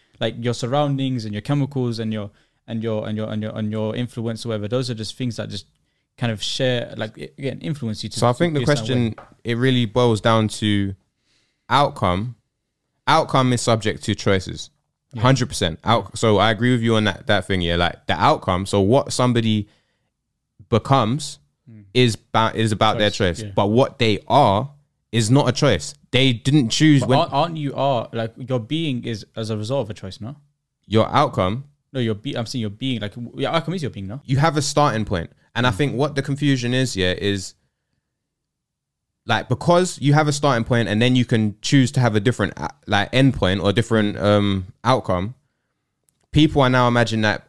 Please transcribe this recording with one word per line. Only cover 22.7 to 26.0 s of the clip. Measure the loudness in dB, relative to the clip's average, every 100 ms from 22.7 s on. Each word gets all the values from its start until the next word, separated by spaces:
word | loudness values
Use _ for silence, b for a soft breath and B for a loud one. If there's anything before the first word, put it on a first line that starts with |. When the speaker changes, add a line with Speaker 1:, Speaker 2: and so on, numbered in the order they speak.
Speaker 2:
about | 2 2 2
their | 0
Speaker 1:
Choice, | 0 -2 -2
Speaker 2:
choice. |
Speaker 1:
yeah. | -6
Speaker 2:
But | -2 2
what | 2 0 0
they | 0 0 2
are | 4 4 2 -2 -12 _ _ _
is | -2 2
not | 4 2
a |
choice. | 2 2 0 -4 -16